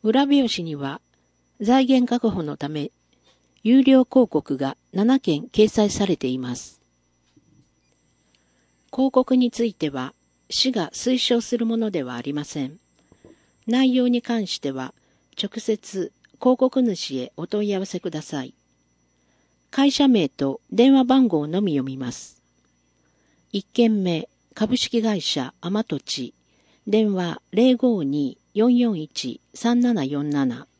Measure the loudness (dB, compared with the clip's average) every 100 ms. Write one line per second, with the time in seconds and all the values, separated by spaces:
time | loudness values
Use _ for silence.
0 | 2 2 4 2 2 -4 -8 -8 -10 -10
1 | _ _ _ _ _ _ 2 2 4 2
2 | 2 0 -2 -2 -6 -6 -8 -6 -8 _
3 | _ _ _ _ _ _ 4 6 8 6
4 | 6 4 4 0 -4 -4 -4 -8 _ -2
5 | 2 2 2 -2 -2 2 2 4 0 0
6 | -2 -2 -2 -4 -6 -10 -12 _ _ _
7 | _ _ _ _ _ _ _ _ _ _
8 | _ _ _ _ _ _ _ _ _ -2
9 | 2 2 2 2 0 0 -4 -2 -6 -6
10 | -10 _ _ _ _ -2 -2 -2 -6 -6
11 | -2 -2 0 -2 -2 -4 -2 -2 -4 -4
12 | -6 -8 -8 -8 -8 -8 -8 -10 _ _
13 | _ _ _ _ _ _ -2 2 2 2
14 | 2 0 -2 -4 -4 -6 -8 -8 -10 _
15 | _ _ _ -10 -10 -8 -4 -4 -4 -8
16 | -8 _ _ _ 0 2 2 2 0 -2
17 | -6 -6 -8 -10 -6 -4 -2 -4 -4 -8
18 | -8 -10 -10 -10 -10 _ _ _ _ _
19 | _ _ _ _ _ _ _ 0 0 4
20 | 4 4 2 -2 -4 -4 _ 4 6 6
21 | 6 4 4 2 -2 -2 0 -2 -4 -6
22 | -8 -10 -16 _ _ _ _ _ _ _
23 | _ _ _ _ _ -10 -8 0 2 2
24 | 0 -2 -6 _ _ -6 -2 -2 -2 -2
25 | -2 -4 -4 -6 -6 _ -6 -4 -4 -8
26 | -8 -10 -10 _ _ _ _ _ -2 2
27 | 2 0 -4 -6 _ 2 4 4 2 2
28 | 0 -2 -4 -6 _ 0 2 4 2 -2
29 | -6 -10 -10 -10 _ -6 0 2 2 0
30 | -2 -4 -2 0 -2 -4 -14